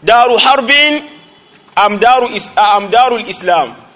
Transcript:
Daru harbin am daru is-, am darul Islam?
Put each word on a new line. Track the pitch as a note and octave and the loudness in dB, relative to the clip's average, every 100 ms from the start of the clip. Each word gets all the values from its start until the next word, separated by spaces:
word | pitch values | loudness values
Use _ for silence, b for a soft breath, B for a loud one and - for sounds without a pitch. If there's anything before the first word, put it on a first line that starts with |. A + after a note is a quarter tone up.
Daru | - A#3 A#3+ A#3 | 2 2 2 2
harbin | - C#4 A#3 C#4+ D4 D4 D4 - _ _ _ _ _ - | 0 0 2 2 2 -2 -8 -20 _ _ _ _ _ -2
am | G#3 G#3 | -2 2
daru | A3 B3+ A#3+ | 2 2 0
is-, | A3 - | -8 -8
am | - G#3 G3+ G3+ | -2 0 0 0
darul | A3+ B3+ A#3+ G3+ | 0 0 -2 -8
Islam? | F3+ F3+ E3+ C3 A#2 - | -8 -2 -2 -2 -8 -20